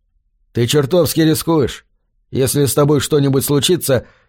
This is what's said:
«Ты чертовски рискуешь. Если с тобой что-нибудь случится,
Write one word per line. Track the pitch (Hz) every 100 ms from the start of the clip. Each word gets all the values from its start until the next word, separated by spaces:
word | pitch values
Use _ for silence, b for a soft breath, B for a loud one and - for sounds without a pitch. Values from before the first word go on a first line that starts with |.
| _ _ _ _ _
«Ты | - 120
чертовски | 147 135 180 156 -
рискуешь. | 160 151 - 165 120 - _ _ _ _ _
Если | - 131 143 139
с | -
тобой | 147 147
что-нибудь | - 151 139 135
случится, | 127 143 123 180 - 123 B B